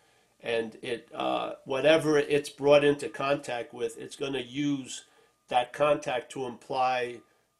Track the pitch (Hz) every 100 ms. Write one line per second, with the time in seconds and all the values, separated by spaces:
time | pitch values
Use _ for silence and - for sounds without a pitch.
0 | _ _ _ _ 120 117 113 - 127 117
1 | - 127 127 123 113 - - 131 143 160
2 | 147 147 143 143 - - 139 147 147 147
3 | 135 - 139 143 - 120 113 120 117 120
4 | 127 - 139 135 120 131 147 139 120 -
5 | - _ _ _ - 123 123 - 151 117
6 | 143 127 - 135 123 110 - 135 127 127
7 | 123 117 - _ _